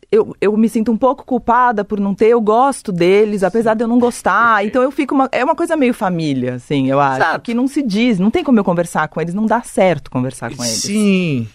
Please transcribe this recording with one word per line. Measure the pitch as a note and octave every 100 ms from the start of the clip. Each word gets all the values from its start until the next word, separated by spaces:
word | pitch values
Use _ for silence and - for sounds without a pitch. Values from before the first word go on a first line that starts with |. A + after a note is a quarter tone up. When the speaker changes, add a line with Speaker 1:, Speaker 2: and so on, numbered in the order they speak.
| _
Speaker 1:
eu, | G#3+ A#2 -
eu | F#3+ G#3+
me | A3+
sinto | A#3 A3
um | G#3+
pouco | B3+ C#4 -
culpada | B3 - A#3 B3 G#3 G3+
por | G3+
não | G3+
ter, | F#3 A3
eu | A#3+
gosto | G#3+ A3+ C#4 B3 -
deles, | F3 F3 G3 G#3+ G#3
apesar | F#3 A3+ A3+ A3
de |
eu | A3+
não | A#3+
gostar. | A#3+ - G3 G3 A#3 G#3+
Speaker 2:
Sim. | G#3
Speaker 1:
Então | B3+
eu | C4
fico | C#4 C4 C#4+
uma, | C4
é | -
uma | C#4 D#4+
coisa | E4+ D#4+
meio | B3
família, | - F#3+ E3+ D#3 C3 B2 B2
assim, | - C#3+ C3
eu | C3+
acho, | C#3 C3
Speaker 2:
Exato. | E3 G3
Speaker 1:
que | -
não | A#3 C4
se | D4+
diz, | B3+ G3 B3 F#3
não | G3+
tem | F4+
como | C#4+ A3+
eu |
conversar | F#3+ F3 E3+ E3+ D#3
com | E3+
eles, | E3
não | F#3+ A3
dá | A#3
certo | - - F#3+ D3+ -
conversar | B2+ B2+ - A#2
com | C3 A#2+
eles. | A2+
Speaker 2:
Sim, | G3+ G#3 G#3 F#3 F3 C3 A2+